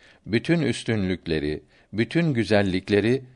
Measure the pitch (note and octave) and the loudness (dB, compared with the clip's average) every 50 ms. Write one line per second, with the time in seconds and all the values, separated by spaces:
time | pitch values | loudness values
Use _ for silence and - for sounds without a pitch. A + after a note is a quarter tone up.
0 | _ - _ _ _ - G#2+ A#2 - - E3 E3+ C#3 A#2+ A2 - - - A2+ G#2+ | _ -20 _ _ _ -4 -4 -2 0 0 0 0 0 -2 -2 -4 -4 -2 -2 0
1 | F#2+ F2+ F2+ - - E2 D#2+ D2+ C#2+ D2+ D2+ C#2+ - _ _ _ _ _ - G2+ | 0 -2 -2 -4 -2 -2 -2 0 0 -2 -4 -6 -10 _ _ _ _ _ -4 -4
2 | C3 B2+ - D#3+ E3+ D#3+ B2+ A#2 G#2 F2+ G#2+ G2+ G2+ F#2+ F2+ F#2 - - G#2 G2+ | -4 0 0 0 0 0 0 0 0 2 2 2 4 2 0 -2 0 2 2 2
3 | G2 A#2 B2+ C3+ B2+ - - | 4 2 0 0 -4 -10 -20